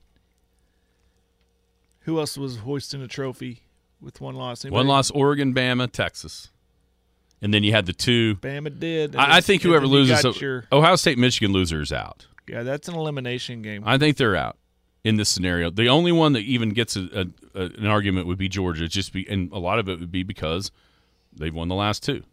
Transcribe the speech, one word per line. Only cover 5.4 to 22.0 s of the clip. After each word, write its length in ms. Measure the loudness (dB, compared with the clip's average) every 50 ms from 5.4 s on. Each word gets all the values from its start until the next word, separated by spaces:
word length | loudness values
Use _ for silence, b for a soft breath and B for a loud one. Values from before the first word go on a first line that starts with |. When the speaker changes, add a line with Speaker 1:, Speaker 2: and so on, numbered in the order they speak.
| 0 0 2
Speaker 2:
Bama, 360 | 2 2 2 0 0 -2 -4 -2
Texas. 560 | -2 -2 -2 -4 -8 -16 -16 -16 -18 -20 -20 _ _ _ _ _ _ _ _ _ _ _ _ _ _ _ _ _ _ -2
And 120 | 0 2
then 80 | 2 4
you 100 | 4 2
had 140 | 2 2
the 60 | 0 -4
two. 440 | -4 0 2 2 4 2 2 0
Speaker 1:
Bama 400 | -2 -6 -10 -8 -8 -10 -10 -10 -8
did. 340 | -8 -4 -2 -2 -4 -2 2
And 80 | 2
Speaker 2:
I, 40 | 4
I 80 | 6 6
Speaker 1:
then, 80 | 4 6
Speaker 2:
think 200 | 4 2 4 4
Speaker 1:
and 60 | 6
Speaker 2:
whoever 140 | 4 6 6
Speaker 1:
then 60 | 6 6
you 60 | 6
Speaker 2:
loses, 240 | 6 6 6 4 4
Speaker 1:
got 120 | 2 0
Speaker 2:
so 60 | -2
Speaker 1:
your 240 | -6 -6 -6 -6 -4 2 4
Speaker 2:
Ohio 240 | 6 6 6 6
State, 220 | 4 4 2 2 4
Michigan 340 | 4 2 2 2 0 2 2
loser 280 | 2 2 0 -2 -4
is 120 | -4 -4 -6
out. 340 | -6 -6 -10 -14 _ -20 _ _ -20 _ -14
Speaker 1:
Yeah, 140 | -12 -10 -6
that's 240 | -6 -8 -8 -8 -10
an 60 | -8
elimination 680 | -6 -6 -6 -6 -6 -6 -6 -8 -8 -8 -10 -12 -12 -12
game. 200 | -12 -12 -8 0
Speaker 2:
I 120 | 2 2 4
think 180 | 4 4 4
they're 200 | 4 2 2 2
out 200 | 0 0 -2 -6 -10 _ _ _ _ _ _ _ _ _
in 120 | 2 2
this 120 | 2 2 0
scenario. 420 | 0 0 0 0 0 0 -2 -2
The 180 | 0 0 2 4
only 220 | 4 4 4 4
one 220 | 4 4 4 4 2
that 80 | 2
even 300 | 0 -2 -2 -2 0 0
gets 260 | 0 -2 -2 -2 -4
a, 320 | -6 -6 -6 -4 -4 -4 -6 -6 _ -20 -18 _
a, 60 | -8
an 260 | -8 -8 -6 -4 -2
argument 400 | 0 0 2 2 2 0 0 0
would 120 | -2 -4 -2
be 100 | -4 -4
Georgia, 400 | -2 -2 -2 -2 -2 -4 -4 -4
just 240 | -4 -4 -4 -4 -6
be, 160 | -8 -6 -4
and 240 | -4 -4 -4 -4 -6
a 60 | -6
lot 200 | -4 -2 -2 -2
of 100 | -2 -4
it 120 | -6 -8
would 100 | -8 -8
be 120 | -6 -6 -6
because 480 | -6 -8 -8 -6 -4 -4 -4 -6 -8 -12 _ _ _ _ _ _ _ _ _ _ _ _
they've 200 | -8 -8 -6 -6
won 140 | -6 -6 -4
the 60 | -4
last 280 | -2 -2 -2 -2 -4